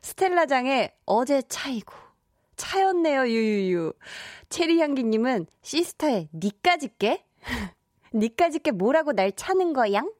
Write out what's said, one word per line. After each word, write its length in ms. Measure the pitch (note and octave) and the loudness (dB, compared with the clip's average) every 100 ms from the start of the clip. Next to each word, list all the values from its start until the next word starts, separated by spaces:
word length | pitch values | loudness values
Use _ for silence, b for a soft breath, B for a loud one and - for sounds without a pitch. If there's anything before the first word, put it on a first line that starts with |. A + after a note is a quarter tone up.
스텔라장의 880 | - - F#4+ F4 D4+ C4 B3+ C4+ G3 _ - | -16 -2 0 2 2 0 2 0 -2 _ -2
어제 340 | G#3+ B3+ C#4 | 0 2 0
차이고. 480 | - - C#4 A#3+ - - - _ _ _ _ - | -2 -10 -6 -8 -10 -20 -20 _ _ _ _ -14
차였네요, 720 | - F#4 F#4+ F4+ D#4+ C#4 B3 | -4 2 2 2 2 2 2
유유유. 680 | A3+ A3 G#3 F#3+ F3 D#3+ - B B B B B | 2 2 0 0 0 -2 -8 B B B B B
체리향기님은 1000 | - E4 E4+ D4+ C4+ A3+ A3 B3 A#3 D#3+ _ | -2 2 4 2 0 0 2 0 -2 -4 _
시스타의 680 | - D4 E4+ - D#4 A3 D#3 D#3+ | -6 -4 -4 -2 0 0 -4 -4
니까짓게? 920 | G3 - F4 F4 C#4+ _ G#3 F4 _ _ | -6 0 0 0 -4 _ -2 -2 _ _
<laughs> 720 | - A#3+ G3 _ _ _ _ | -10 -8 -10 _ _ _ _
니까짓게 580 | A3 A3+ - E4+ D4+ D#4 | -2 -2 2 0 2 -2
뭐라고 420 | F#3+ G3+ D#4 D4+ | 0 2 2 2
날 180 | A3+ F#3+ | 0 0
차는 420 | - - F#4 F4 | -2 0 2 2
거양? 380 | C4+ A3 G3+ D#4+ | 2 2 2 -2